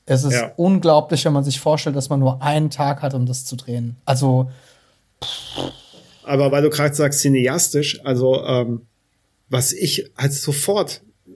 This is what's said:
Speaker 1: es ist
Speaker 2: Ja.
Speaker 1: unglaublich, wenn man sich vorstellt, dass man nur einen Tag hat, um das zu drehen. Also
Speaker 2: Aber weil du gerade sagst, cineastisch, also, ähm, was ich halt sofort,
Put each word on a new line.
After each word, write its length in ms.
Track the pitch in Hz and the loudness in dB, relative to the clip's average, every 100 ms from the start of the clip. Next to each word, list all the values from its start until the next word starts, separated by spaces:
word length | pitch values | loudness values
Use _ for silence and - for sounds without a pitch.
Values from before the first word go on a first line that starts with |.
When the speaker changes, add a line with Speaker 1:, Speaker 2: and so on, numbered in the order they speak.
Speaker 1:
es 200 | - 131 | -2 0
ist 80 | 143 | 2
Speaker 2:
Ja. 180 | 123 113 - | 0 -2 0
Speaker 1:
unglaublich, 680 | 180 185 165 151 151 165 | 2 4 6 4 4 0
wenn 80 | 160 | 2
man 120 | 143 | 2
sich 160 | 143 131 | 0 -2
vorstellt, 360 | 160 156 156 139 | 0 0 0 -2
dass 120 | 131 | 0
man 100 | 139 | 2
nur 220 | 131 131 | 2 0
einen 280 | 143 151 151 | 0 0 0
Tag 320 | - 139 143 | 0 -2 -2
hat, 120 | 143 | -4
um 100 | 135 123 | -2 -2
das 180 | 123 | -4
zu 120 | - 123 | -8 -10
drehen. 400 | - 120 117 120 | -8 -6 -6 -6
Also 460 | - 127 135 127 127 - - _ _ _ _ - - - - 90 90 - - - - _ | -2 0 2 2 0 -8 -20 _ _ _ _ -14 -12 -12 -12 -10 -10 -10 -20 -20 -20 _
Speaker 2:
Aber 260 | - 139 139 | -2 0 2
weil 120 | 143 | 2
du 80 | 151 | 2
gerade 240 | 147 147 | 2 0
sagst, 260 | 147 143 143 | 0 0 2
cineastisch, 800 | 139 135 123 165 - 147 147 - | 2 2 2 0 0 0 -2 -4
also, 400 | 139 123 131 131 | -2 0 2 2
ähm, 380 | - 127 117 117 - _ _ _ _ _ - | 0 -2 -2 -6 -10 _ _ _ _ _ -4
was 240 | 127 123 | -2 -2
ich 380 | 180 - - - - | -2 -2 -2 -6 -2
halt 160 | 139 | -2
sofort, 720 | - - 139 - 202 165 - _ _ - | -2 -4 -2 0 0 -2 -8 _ _ -20